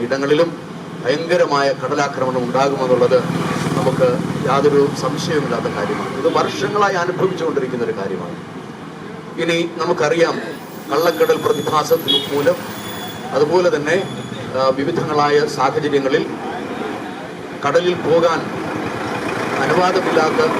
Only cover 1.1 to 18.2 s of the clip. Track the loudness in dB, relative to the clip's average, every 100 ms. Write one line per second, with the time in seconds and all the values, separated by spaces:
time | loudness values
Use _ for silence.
1.1 | 0 2 2 4 2 2 0 -2 0 0
2.1 | 0 -2 0 0 2 2 2 2 4 4
3.1 | 4 2 -2 -2 -2 -2 0 0 2 2
4.1 | 2 -2 -2 0 4 4 6 4 2 -4
5.1 | -2 -2 0 0 -2 -2 -2 -4 -4 -4
6.1 | -2 0 2 0 0 -2 2 2 2 -2
7.1 | -2 -2 -2 -2 -2 -2 -2 -2 -2 -4
8.1 | -6 -8 -10 -12 -14 -14 -14 -14 -14 -12
9.1 | -12 -10 -4 -2 0 -2 -2 -2 2 2
10.1 | 4 2 2 -6 -10 -12 -12 -4 0 2
11.1 | 4 4 4 2 0 0 0 2 2 2
12.1 | 0 0 0 2 2 -2 -10 -10 -10 -10
13.1 | -10 -4 0 2 4 4 2 2 0 0
14.1 | -6 -8 -8 -6 0 2 2 0 0 0
15.1 | 2 4 4 2 0 0 2 2 2 2
16.1 | 0 0 -6 -8 -8 -6 -6 -6 -6 -8
17.1 | -10 -12 -12 -12 -4 2 2 2 0 4
18.1 | 4